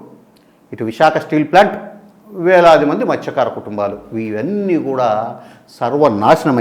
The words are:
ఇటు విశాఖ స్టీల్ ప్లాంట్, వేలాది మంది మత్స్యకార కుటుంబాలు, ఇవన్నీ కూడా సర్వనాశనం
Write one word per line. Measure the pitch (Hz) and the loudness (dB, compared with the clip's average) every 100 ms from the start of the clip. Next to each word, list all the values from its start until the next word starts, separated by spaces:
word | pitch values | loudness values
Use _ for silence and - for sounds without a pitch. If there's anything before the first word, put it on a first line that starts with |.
| - - _ _ _ _ _ | -20 -20 _ _ _ _ _
ఇటు | - 113 | -10 -8
విశాఖ | 110 156 156 | 0 2 2
స్టీల్ | - 156 147 | -4 -4 2
ప్లాంట్, | 175 214 - - - - _ _ 196 170 | 4 4 0 -14 -20 -20 _ _ -4 2
వేలాది | 185 170 156 147 | 6 6 6 4
మంది | 151 165 | -2 -4
మత్స్యకార | 131 - 135 117 113 | -4 -6 -4 -4 -4
కుటుంబాలు, | 113 104 101 101 - 113 110 | -10 -6 -6 -8 -10 -10 -6
ఇవన్నీ | 107 139 208 196 160 127 | -6 -6 -4 -2 -2 -2
కూడా | 131 120 107 117 120 - - _ - | -2 -2 -2 -4 -12 -20 -20 _ -8
సర్వనాశనం | 123 143 147 104 110 160 156 123 | -4 2 2 2 2 2 2 0